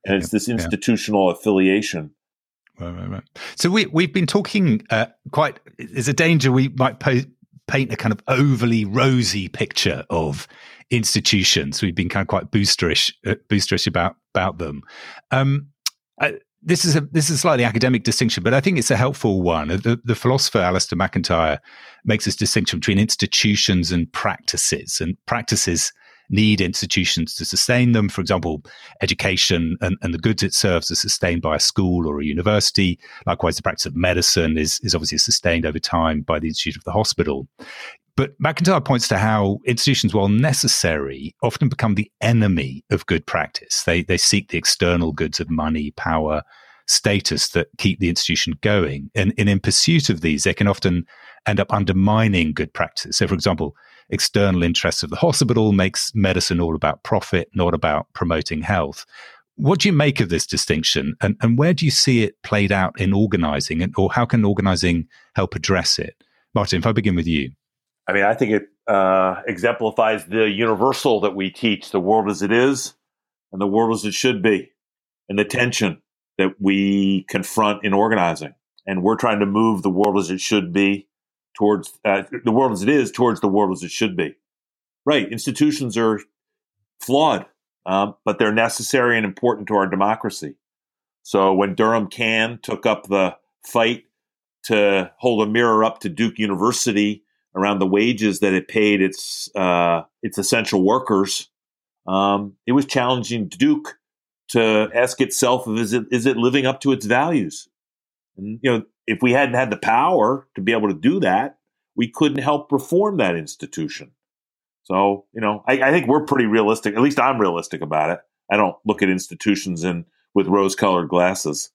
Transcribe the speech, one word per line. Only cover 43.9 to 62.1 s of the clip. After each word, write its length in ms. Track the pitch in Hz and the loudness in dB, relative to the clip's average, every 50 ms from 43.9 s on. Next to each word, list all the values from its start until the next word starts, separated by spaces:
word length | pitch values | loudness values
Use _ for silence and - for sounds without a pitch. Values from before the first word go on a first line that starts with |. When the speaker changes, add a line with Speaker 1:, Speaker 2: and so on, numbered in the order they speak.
| 82 87 82 | 0 0 0
Speaker 2:
they 160 | - 92 85 | 0 0 2
seek 320 | - - - 101 92 _ | 2 2 2 0 -2 _
the 80 | - 85 | -6 -4
external 540 | 82 - - - 98 87 87 85 85 82 76 | -2 -2 0 2 2 2 2 2 0 -2 -2
goods 280 | - 82 76 73 - | -4 -4 -4 -4 -6
of 80 | 82 73 | -6 -4
money, 440 | 82 78 78 78 78 78 73 73 - | -4 -2 -2 -2 -2 -4 -4 -6 -10
power, 500 | - - 82 82 80 78 78 76 76 - _ - - - _ - _ _ | -8 -4 -2 -2 0 0 -2 -2 -4 -6 _ -20 -20 -20 _ -20 _ _
status 640 | - - - - 107 101 98 - - 78 73 - - | -2 -2 0 2 0 0 0 0 -2 -2 -2 -4 -2
that 180 | - 87 80 _ _ - | -2 -2 -2 _ _ -2
keep 200 | - 104 90 - | -2 -2 0 0
the 120 | 95 85 | 0 -2
institution 480 | 85 - - - 85 - - - 78 71 | 0 -2 -2 -2 -2 -2 -2 -4 -6 -4
going. 500 | - 107 104 101 85 73 69 71 69 - _ | -2 0 2 2 0 0 -4 -8 -10 -6 _
And, 180 | 107 95 95 - - | 0 0 0 0 2
and 100 | 104 104 | 2 2
in 100 | 101 95 | 2 2
pursuit 520 | - - - - - - 165 165 143 - | 0 0 0 2 2 2 2 2 2 0
of 100 | 107 80 | -2 0
these, 220 | 78 82 78 71 - | 0 -2 -2 0 0
they 100 | 95 85 | -2 0
can 140 | - 104 | 2 0
often 400 | 101 95 - - 98 87 87 82 _ - - - - - - _ | 0 0 0 0 0 0 0 -4 _ -14 -20 -20 -20 -20 -8 _
end 140 | - 107 98 | -2 0 0
up 120 | 98 - - | 0 0 0
undermining 800 | 104 101 92 95 95 98 101 107 110 113 110 98 90 82 78 73 | -2 0 0 2 2 4 4 4 4 4 4 2 2 2 0 -2
good 220 | - 78 78 _ | -4 -6 -6 _
practice. 420 | - 85 80 _ - - - - | -4 -4 -4 _ -12 -10 -6 -2
So, 100 | - - | -2 0
for 80 | 80 98 | 0 -2
example, 400 | 87 - 101 90 78 80 71 - _ _ _ - - _ _ | 0 0 0 0 0 -4 -6 -8 _ _ _ -20 -20 _ _
external 540 | 104 98 - - - 107 101 101 92 87 85 | -4 -4 -4 0 0 2 2 2 2 2 2
interests 380 | 85 85 - - 87 - - - | 2 0 0 0 -2 -2 -2 -6
of 60 | 76 | -6
the 80 | 80 | -2
hospital 560 | - - 170 - - 143 110 117 113 110 107 101 | 0 2 2 2 2 2 2 2 2 4 4 4
makes 400 | 98 95 95 - - - - - | 2 2 0 0 -4 -6 -4 -2
medicine 460 | 107 98 95 92 92 - - 95 85 | 0 0 2 2 0 0 0 0 0
all 140 | 87 82 80 | 0 0 -2
about 300 | 76 - 76 76 - _ | 0 0 -2 -2 -2 _
profit, 440 | - 110 101 - - - 90 82 _ _ | -2 -2 -2 0 0 -2 -2 -2 _ _
not 180 | 101 90 87 85 | 0 0 0 0
about 400 | 78 76 80 73 76 - _ _ | 0 0 0 0 -2 -4 _ _
promoting 480 | - - 85 82 78 76 - 85 78 | -6 -2 -2 -2 -2 -2 -4 -6 -6
health. 460 | 76 - 104 90 78 71 73 - - _ - - - - - - _ _ _ | -2 -2 0 0 0 -2 -6 -14 -18 _ -20 -20 -20 -20 -20 -20 _ _ _
What 240 | - 151 139 190 175 | -2 0 0 2 2
do 100 | - 208 | 2 2
you 60 | 180 | 4
make 260 | 147 147 147 135 - | 4 2 2 2 0
of 80 | 117 85 | 0 0
this 180 | 87 78 - | 0 -2 -2
distinction? 680 | - - - - - 78 78 78 - - 76 67 71 - _ - | -2 -4 -6 -2 0 -2 0 0 0 -2 0 -2 -4 -4 _ -2
And, 140 | 101 104 - | -2 0 2
and 160 | - 113 117 | 2 2 2
where 160 | 120 147 170 180 | 4 4 2 2
do 140 | 139 165 | 2 0
you 60 | 147 - | 0 2
see 320 | - - - | 2 2 4